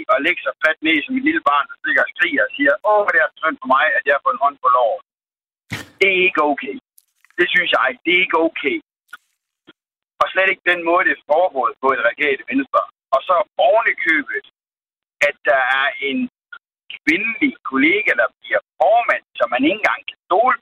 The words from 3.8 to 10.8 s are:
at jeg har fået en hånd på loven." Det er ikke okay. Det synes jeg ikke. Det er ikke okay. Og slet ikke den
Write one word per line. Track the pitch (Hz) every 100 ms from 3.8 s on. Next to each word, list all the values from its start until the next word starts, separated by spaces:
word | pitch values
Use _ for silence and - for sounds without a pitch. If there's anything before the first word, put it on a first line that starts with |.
| 151 -
at | 143
jeg | 139
har | 135
fået | 127
en | 143
hånd | 139
på | 127 127
loven." | 120 131 _ _ _ _ _ _ _ - - _
Det | 196 190
er | 185
ikke | 160 147
okay. | 139 - - _ _ _ _ _ -
Det | 175
synes | 180 170 135
jeg | 127
ikke. | 123 -
Det | 180
er | 185
ikke | 165 165
okay. | - 143 110 - _ _ - _ _ _ _ _ _ _ _ _ _
Og | -
slet | 185 190
ikke | 190 175
den | 175